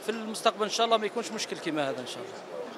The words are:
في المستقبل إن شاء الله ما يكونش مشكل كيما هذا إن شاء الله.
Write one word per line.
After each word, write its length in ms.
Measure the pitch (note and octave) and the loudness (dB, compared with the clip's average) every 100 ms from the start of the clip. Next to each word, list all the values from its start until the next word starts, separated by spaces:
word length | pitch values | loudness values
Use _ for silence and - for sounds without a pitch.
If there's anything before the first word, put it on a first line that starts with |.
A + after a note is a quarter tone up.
| - | -2
في 60 | |
المستقبل 520 | A3+ A3 A3 A#3 G3 | -2 -4 2 2 4
إن 60 | G#3 | 0
شاء 160 | - A#3 | 4 4
الله 120 | A3+ | 4
ما 80 | G#3 | 4
يكونش 260 | A#3 G#3+ | -2 -2
مشكل 260 | G#3+ - E3+ | -4 -2 -2
كيما 320 | E3+ D3+ C#3 | 0 2 2
هذا 120 | B2+ | 0
إن 60 | B2 | -4
شاء 100 | A#2+ | -6
الله. 160 | B2 - - - - | -8 -10 -8 -6 -6